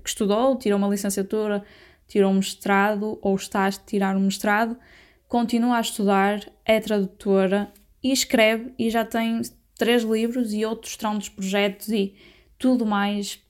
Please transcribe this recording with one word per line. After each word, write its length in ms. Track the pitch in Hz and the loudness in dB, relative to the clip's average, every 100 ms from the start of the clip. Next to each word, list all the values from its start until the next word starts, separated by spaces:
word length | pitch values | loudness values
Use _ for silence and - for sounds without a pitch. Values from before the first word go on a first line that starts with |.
que 60 | - | -10
estudou, 480 | - 202 208 262 254 | -2 0 2 2 2
tirou 220 | 214 202 | 0 0
uma 100 | 202 | 0
licenciatura, 760 | 202 202 196 196 214 214 202 202 - - _ _ | 0 -2 -4 -2 -2 -2 -4 -6 -20 -20 _ _
tirou 240 | 208 196 | 2 4
um 60 | 196 | 4
mestrado 840 | 196 - - 196 202 214 214 220 | 0 -4 0 2 2 0 -4 -2
ou 120 | 202 | -2
está 320 | 196 - 208 190 | -2 -2 -2 -2
a 60 | |
tirar 440 | 196 - 202 196 190 | -2 -6 -2 0 2
um 40 | |
mestrado, 560 | 196 196 214 208 226 240 - - - _ - | 0 0 0 0 0 -4 -14 -20 -20 _ -4
continua 500 | 240 233 233 240 240 | -2 0 0 2 0
a 20 | |
estudar, 600 | 226 - 202 196 196 208 - _ | -2 -2 2 4 2 0 -6 _
é 140 | - 220 | 0 2
tradutora 920 | 214 208 196 - 208 190 190 202 202 - _ _ | 2 -2 -2 -4 0 2 2 0 -4 -12 _ _
e 100 | 254 | -2
escreve 600 | 269 - 247 220 226 247 - | -2 0 4 4 2 -4 -4
e 120 | 226 | -2
já 140 | 226 | 0
tem 360 | 220 233 226 226 233 - _ - | -2 -2 -2 -2 -6 -12 _ -4
três 260 | 226 240 | 2 2
livros 500 | 226 220 233 247 226 | 2 0 0 -2 -2
e 120 | 208 | -2
outros 320 | 220 220 - - | -2 -4 -10 -8
tantos 320 | 220 208 202 | -6 -4 -8
projetos 600 | - 190 202 202 190 - | -8 -2 0 0 -2 -4
e 260 | 214 196 - - - _ - | -2 -2 -6 -20 -20 _ -4
tudo 260 | 254 254 | 0 2
mais 580 | 220 202 202 208 196 - | 2 0 0 -2 -6 -10